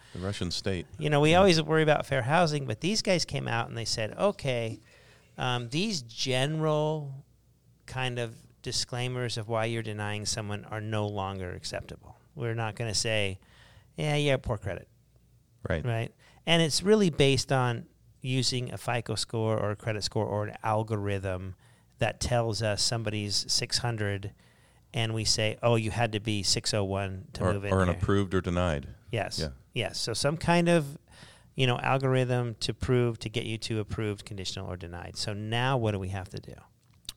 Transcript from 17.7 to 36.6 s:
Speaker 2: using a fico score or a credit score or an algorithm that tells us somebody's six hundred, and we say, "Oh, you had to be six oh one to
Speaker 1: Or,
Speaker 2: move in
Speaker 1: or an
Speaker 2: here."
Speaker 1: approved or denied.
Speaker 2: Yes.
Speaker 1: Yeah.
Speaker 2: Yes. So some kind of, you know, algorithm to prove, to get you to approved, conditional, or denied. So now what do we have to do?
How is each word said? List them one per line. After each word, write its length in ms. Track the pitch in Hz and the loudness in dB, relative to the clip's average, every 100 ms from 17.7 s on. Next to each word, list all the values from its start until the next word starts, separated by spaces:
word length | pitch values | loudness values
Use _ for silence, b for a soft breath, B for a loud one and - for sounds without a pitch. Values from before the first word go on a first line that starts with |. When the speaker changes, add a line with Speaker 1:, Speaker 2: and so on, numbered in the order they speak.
| 117 - _ _ _ | -2 -8 _ _ _
Speaker 2:
using 500 | 131 131 120 127 123 | -2 0 0 0 -4
a 60 | - | -6
fico 380 | - 120 - 110 | -4 -2 -2 -4
score 420 | - 113 110 110 | -2 0 0 0
or 140 | 104 | 0
a 40 | 101 | -2
credit 260 | - 107 | -4 -4
score 200 | - 113 | -2 -2
or 220 | 104 104 107 | 0 0 -4
an 100 | - | -4
algorithm 920 | 113 107 110 107 101 98 95 92 95 - b b b b | 0 0 0 -2 0 -2 -2 -4 -6 -12 b b b b
that 220 | 110 - | -2 0
tells 420 | - 120 113 101 | 0 0 0 0
us 180 | 110 101 | 0 2
somebody's 640 | - 117 107 107 104 101 - | 0 0 -2 -4 -2 -2 0
six 260 | - 123 - | 0 0 0
hundred, 540 | 120 113 104 101 98 - b b b b b | 0 -2 -2 -4 -8 -14 b b b b b
and 180 | - 113 | -2 0
we 100 | 113 | 0
say, 340 | 107 - 107 113 | 0 2 0 2
"Oh, 100 | 120 | 4
you 160 | 117 110 | 4 2
had 220 | 98 120 | 0 0
to 80 | 107 | 0
be 240 | 110 104 | -2 0
six 280 | 92 120 - | 2 0 0
oh 120 | 110 | 0
one 400 | 98 98 98 92 - | 0 0 -2 -6 -10
to 100 | - | 0
Speaker 1:
Or, 80 | 92 | 0
Speaker 2:
move 100 | 98 | 2
in 80 | 101 | 2
Speaker 1:
or 100 | 95 | 4
an 60 | 90 | 4
Speaker 2:
here." 80 | 85 | 2
Speaker 1:
approved 380 | - 101 98 | 2 2 2
or 60 | 92 | 0
denied. 460 | 90 87 90 73 67 - - | 0 2 2 0 -4 -12 -6
Speaker 2:
Yes. 300 | 113 92 - | -4 -4 -4
Speaker 1:
Yeah. 80 | 76 65 - | -6 -6 -10
Speaker 2:
Yes. 240 | 123 92 - | -4 -4 -4
So 140 | - | -4
some 220 | 110 143 160 | -2 0 0
kind 320 | - 170 170 | 2 4 6
of, 280 | 170 139 147 _ B B B B - | 4 2 -6 _ B B B B 0
you 100 | 131 | 2
know, 120 | 123 | 2
algorithm 720 | - 135 131 131 123 123 120 110 | 2 2 4 2 2 2 0 -4
to 120 | - | -6
prove, 460 | 110 - 127 120 113 | -4 2 4 2 0
to 100 | 113 | -4
get 160 | 110 123 | -4 -4
you 120 | 110 | -4
to 220 | - 110 | -2 -2
approved, 440 | 104 - 107 101 | -2 -2 -2 -4
conditional, 460 | - 98 92 - 95 | -8 -8 -8 -6 -6
or 60 | 90 | -8
denied. 400 | 85 85 90 92 | -8 -10 -10 -8
So 160 | - | -6
now 440 | 104 107 117 127 135 | -4 -2 0 2 2
what 140 | 110 | 2
do 80 | 101 | 0
we 120 | 95 | -2
have 180 | 98 90 | -6 -8
to 80 | - | -10
do? 140 | - - | -12 -16